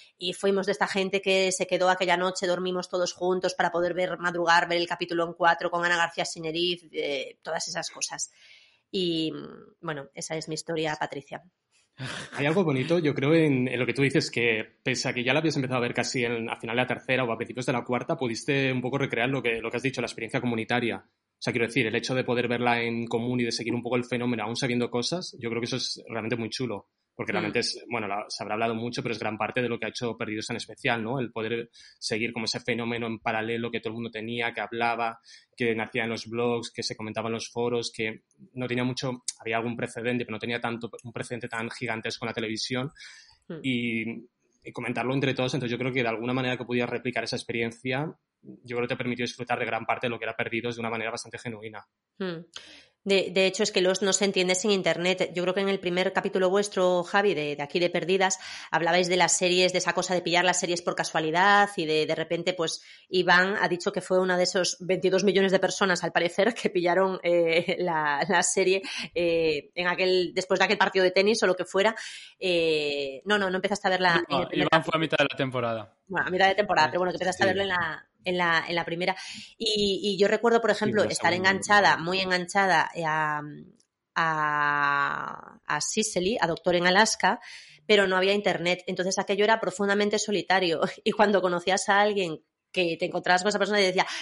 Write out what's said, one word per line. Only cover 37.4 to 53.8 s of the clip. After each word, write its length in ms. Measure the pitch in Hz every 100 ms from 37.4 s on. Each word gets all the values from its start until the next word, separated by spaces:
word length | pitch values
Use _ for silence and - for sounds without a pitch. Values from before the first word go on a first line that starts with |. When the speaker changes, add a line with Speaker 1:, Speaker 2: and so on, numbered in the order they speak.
| -
Speaker 2:
foros, 400 | 120 120 120 117 -
que 280 | 110 110 _ _ 135
no 120 | 127 123
tenía 180 | 120
mucho, 380 | 123 123 139 123 - -
había 180 | 113 113
algún 200 | 120 120
precedente, 480 | 120 120 117 123 120
pero 120 | 107
no 20 |
tenía 200 | 117 117
tanto, 300 | 120 117 117 -
un 100 | 117
precedente 340 | - 143 120 120
tan 220 | 117 113
gigantesco 560 | - 120 110 113 - 113
en 40 |
la 40 |
televisión. 580 | 110 110 110 - 127 131 - - - - _ -
Speaker 1:
Mm. 120 | 165
Speaker 2:
Y, 420 | 131 120 120 113 110 117 - _ _ _
y 80 | -
comentarlo 420 | 120 117 120 120
entre 220 | 139 131 127
todos, 180 | 127
entonces 180 | 143 120
yo 60 | 117
creo 160 | 127
que 80 | 127
de 80 | 117
alguna 240 | 113 120
manera 240 | 127 127 123
que 80 | 120
pudieras 240 | 123 120
replicar 360 | 123 127 123 113
esa 100 | 120
experiencia, 760 | - 117 117 113 127 127 160 - _ _
yo 340 | 135 127 120 120
creo 120 | 120
que 80 | 123
te 20 |
permitió 260 | 123 120
disfrutar 360 | 120 - 120 120
de 60 | 113
gran 200 | 113 113
parte 220 | 117 123
de 20 |
lo 80 | 113
que 80 | 110
era 100 | 113
Perdidos 420 | 117 113 120 117
de 20 |
una 100 | 113
manera 220 | 113 110
bastante 260 | 117 117 117
genuina. 480 | 123 107 110 107 - _ _ -
Speaker 1:
Mm. 220 | 190 165 175 - - - - _ 196
De, 260 | 196 -
de 160 | 180 190
hecho, 160 | 190
es 100 | 208
que 80 | 202